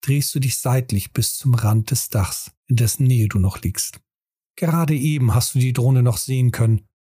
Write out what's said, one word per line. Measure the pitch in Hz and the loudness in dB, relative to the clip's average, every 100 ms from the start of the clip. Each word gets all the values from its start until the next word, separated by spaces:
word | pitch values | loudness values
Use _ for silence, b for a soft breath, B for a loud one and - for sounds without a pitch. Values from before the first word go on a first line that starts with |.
drehst | - 143 - 143 | -2 0 0 -2
du | |
dich | 131 - | -2 -2
seitlich | 127 127 123 101 - | 0 0 0 -4 -4
bis | - 113 - | -4 -4 -2
zum | 135 | 0
Rand | 117 110 110 110 | 2 2 0 0
des | 123 - | -4 -2
Dachs, | 107 95 - - - - | -2 -2 -4 -12 -18 -4
in | 120 | 0
dessen | 117 - 127 | 0 2 2
Nähe | 123 107 | 2 2
du | 98 | 2
noch | 92 - | 0 -2
liegst. | - - - - _ _ _ _ _ - | -6 -6 -8 -12 _ _ _ _ _ -6
Gerade | 165 160 156 151 | -2 0 0 0
eben | 151 151 123 | 0 0 2
hast | 117 - 127 | 2 2 0
du | |
die | 127 | 0
Drohne | 123 123 131 | 2 2 4
noch | 123 107 | 2 0
sehen | - 131 123 | -2 0 0
können, | - 113 107 - _ | 2 2 0 -2 _